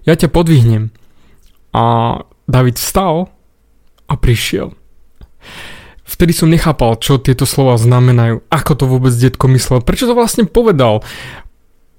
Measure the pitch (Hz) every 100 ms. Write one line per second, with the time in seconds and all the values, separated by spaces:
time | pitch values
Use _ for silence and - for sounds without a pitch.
0 | - 165 170 170 170 151 117 110 110 -
1 | _ _ _ _ _ _ _ 113 117 117
2 | 117 - - _ - 127 123 120 - 190
3 | 190 160 185 _ _ _ _ _ _ _
4 | - - - 113 - - - - _ _
5 | - - - _ - - - - - -
6 | - - 170 170 160 165 165 147 117 113
7 | - 135 - 127 135 - 131 120 113 123
8 | 123 120 117 113 - 160 - 143 131 127
9 | 127 120 127 - 131 127 - 127 120 190
10 | 240 240 233 - 208 240 233 156 120 110
11 | - - - - - _ _ _ _